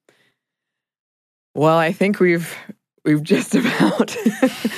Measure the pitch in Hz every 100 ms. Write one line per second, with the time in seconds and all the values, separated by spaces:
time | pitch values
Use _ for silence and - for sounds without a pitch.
0 | _ _ _ _ _ _ _ _ _ _
1 | _ _ _ _ _ 139 156 165 160 -
2 | 196 202 185 170 165 - - - _ _
3 | - 151 151 220 - - - - - -
4 | - 480 240 - 262 - 220